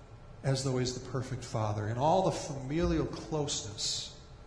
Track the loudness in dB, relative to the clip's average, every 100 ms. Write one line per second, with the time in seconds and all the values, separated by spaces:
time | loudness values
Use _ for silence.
0 | -18 -16 -16 -4 0 2 2 2 2 0
1 | -4 -4 -4 -6 -4 0 0 0 0 2
2 | 4 6 4 2 -4 -6 -2 2 4 4
3 | 2 -2 -2 0 0 -2 -4 -4 -2 -2
4 | -6 -12 -16 -16